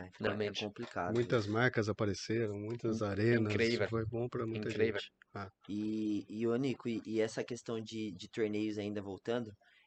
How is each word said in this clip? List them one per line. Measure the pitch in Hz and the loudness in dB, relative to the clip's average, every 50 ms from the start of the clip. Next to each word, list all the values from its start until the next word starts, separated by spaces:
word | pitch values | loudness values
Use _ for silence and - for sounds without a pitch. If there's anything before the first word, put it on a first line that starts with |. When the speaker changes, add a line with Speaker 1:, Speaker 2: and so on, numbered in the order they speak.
| 90 | -8
Speaker 1:
é | 92 - | -10 -6
Speaker 2:
finalmente. | - 107 104 101 104 107 104 101 104 107 | -2 0 0 0 0 0 -2 -2 -2 -4
Speaker 1:
complicado. | 104 101 - 120 - - 98 87 90 104 | -4 -4 -6 -10 -6 -4 -4 -2 0 2
Speaker 3:
Muitas | 120 120 120 131 120 104 | 2 2 4 2 2 2
marcas | 101 104 113 123 123 - 120 107 107 | 2 2 4 4 4 4 2 2 2
apareceram, | 101 - 113 101 95 - - - 110 117 117 104 101 101 | 2 2 0 0 0 -2 -2 -2 0 0 0 -2 -2 -4
muitas | 104 107 120 117 - 117 110 110 | -6 -6 -4 -2 -2 0 0 0
Speaker 2:
In-, | 107 | 0
Speaker 3:
arenas, | 101 98 98 107 117 120 113 110 104 104 | 0 2 4 6 6 6 6 4 4 4
Speaker 2:
incrível. | 104 117 113 120 107 101 98 | 4 4 4 4 2 2 0
Speaker 3:
foi | 110 113 110 | 0 0 -2
bom | 107 117 117 120 123 | -2 -2 -2 -2 -2
pra | - 123 117 | -2 -2 -2
muita | 113 110 107 107 117 | -2 -2 -2 -2 -2
Speaker 2:
Incrível. | 107 107 110 113 101 98 | 0 2 2 2 2 0
Speaker 3:
gente. | - - - _ - - - | -6 -8 -12 _ -18 -12 -10
Ah. | 101 101 98 - _ - - | -8 -8 -10 -12 _ -10 -6
Speaker 1:
E, | 98 104 107 107 107 110 110 107 104 98 95 - | -4 -4 -2 -2 -2 0 0 0 0 -2 -2 -4
e, | 107 107 117 | -4 -2 2
ô, | 117 117 | 2 2
Nico, | 123 139 135 117 - - 123 | 2 2 0 0 -2 -2 -2
e, | 117 104 - | -2 -2 -2
e | 107 110 110 107 | 0 2 2 2
essa | 113 - - 110 | 2 0 -2 -4
questão | - 123 113 - - 117 113 | -4 -6 -8 -6 -4 -4 -4
de, | 110 107 113 110 110 104 87 | -4 -6 -6 -4 -4 -4 -6
de | 90 107 104 | -8 -12 -8
torneios | - 120 113 107 104 104 107 107 104 | -2 0 0 2 2 2 0 0 0
ainda | 107 101 104 104 104 | -2 -2 -2 -2 -4
voltando, | 95 101 95 92 - - 117 123 120 107 104 - _ _ - - _ | -4 -6 -8 -6 -2 0 0 0 -2 -4 -8 -14 _ _ -20 -20 _